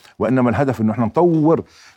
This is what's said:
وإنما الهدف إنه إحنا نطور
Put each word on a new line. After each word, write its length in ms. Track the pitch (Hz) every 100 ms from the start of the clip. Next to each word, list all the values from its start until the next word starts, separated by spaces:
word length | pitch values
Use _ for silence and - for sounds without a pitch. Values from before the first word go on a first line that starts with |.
| - -
وإنما 300 | 113 131 123
الهدف 320 | 113 139 120
إنه 100 | 110
إحنا 140 | 107 113
نطور 580 | 165 175 160 151 - - _ -